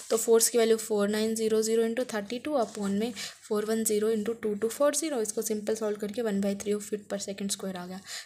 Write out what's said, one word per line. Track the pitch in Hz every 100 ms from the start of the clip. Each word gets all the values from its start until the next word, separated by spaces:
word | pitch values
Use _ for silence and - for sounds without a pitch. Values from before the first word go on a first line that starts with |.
| -
तो | 220
फोर्स | 233 226 226
की | 240
वैल्यू | 226 220
फ़ोर | - 208 202
नाइन | 214 220 226
ज़ीरो | 220 220
ज़ीरो | 220 226
इंटू | 226 233
थर्टी | 247 214 202 240
टू | 302 294
upon | 208 214 196
में | 196 233 220 - - -
फ़ोर | 208 214
वन | 220
ज़ीरो | 220 208 214
इंटू | 220 208
टू | 226 220 202
टू | 226
फ़ोर | - 285 285
ज़ीरो, | 320 262
इसको | 214 -
सिंपल | 214 214 208 220
सॉल्व | 214 208
करके | 208 208
वन | 226 196
बाई | 196 202
थ्री | 208
of | 208
feet | 208 208 208
per | 202
second | 202 202 202
square | - 190 180
आ | 180
गया, | 185 - -